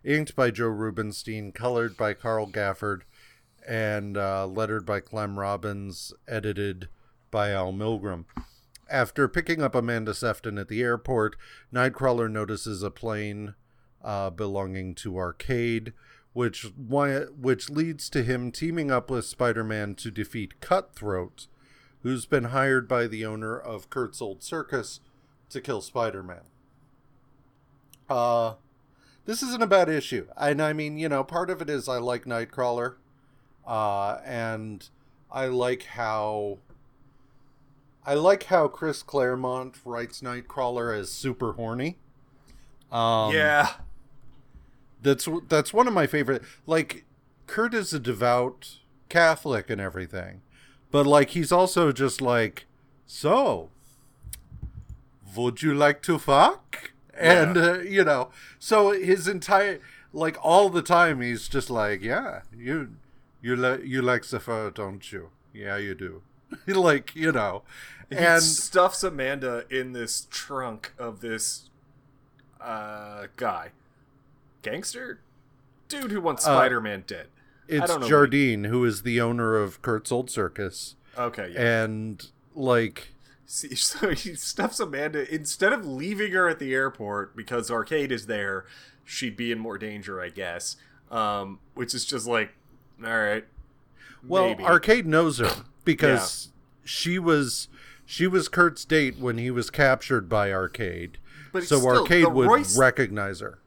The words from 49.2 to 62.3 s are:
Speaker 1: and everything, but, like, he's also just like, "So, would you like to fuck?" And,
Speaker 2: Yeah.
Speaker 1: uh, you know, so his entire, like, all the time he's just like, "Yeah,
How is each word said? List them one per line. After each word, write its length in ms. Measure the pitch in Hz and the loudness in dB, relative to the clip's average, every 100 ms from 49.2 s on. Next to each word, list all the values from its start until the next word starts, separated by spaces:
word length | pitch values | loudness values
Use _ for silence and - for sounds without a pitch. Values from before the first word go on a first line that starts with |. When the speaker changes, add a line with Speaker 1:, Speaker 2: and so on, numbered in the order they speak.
| 165 156 151 113 95 | 6 4 0 -4 -2
Speaker 1:
and 100 | 104 | -6
everything, 600 | 98 90 90 95 92 95 _ _ - _ _ | -6 -8 -10 -10 -12 -16 _ _ -20 _ _
but, 140 | 143 143 | 2 6
like, 240 | 147 139 | 6 6
he's 200 | 170 156 | 0 2
also 400 | 175 185 180 160 | 4 4 4 4
just 300 | 131 135 - | 4 -2 0
like, 440 | 127 120 110 - - _ _ _ - | 2 2 2 -4 -18 _ _ _ -20
"So, 640 | - 147 240 254 95 80 - _ _ _ _ - - - - - - - - - _ 104 98 | -4 2 4 4 0 -6 -18 _ _ _ _ -18 -18 -18 -14 -14 -14 -18 -20 -20 _ -12 -4
would 260 | 123 113 | -2 0
you 120 | 151 | 0
like 280 | 143 147 143 | 4 4 4
to 140 | - 160 | 0 0
fuck?" 760 | - 139 226 381 - - - - - | 4 8 8 4 -6 -14 -14 -20 -20
And, 420 | - 165 175 160 175 | 2 8 8 8 6
Speaker 2:
Yeah. 40 | 170 | 4
Speaker 1:
uh, 60 | 180 | 2
you 240 | 180 196 | 0 2
know, 260 | 165 135 127 - - - | 4 2 0 -10 -20 -14
so 320 | - 220 202 | 2 6 6
his 360 | 202 175 185 170 | 4 2 2 2
entire, 520 | 185 - 196 202 165 - - - | -4 2 4 4 -2 -10 -20 -16
like, 240 | 143 160 156 | -4 -2 0
all 280 | 160 180 202 | 6 8 8
the 120 | 175 | 4
time 380 | - 175 170 135 | 4 6 6 4
he's 260 | 120 117 - | -2 -4 -2
just 220 | 135 123 | -4 -2
like, 320 | 117 104 98 | 0 0 0
"Yeah, 400 | 107 160 269 | -2 -4 -4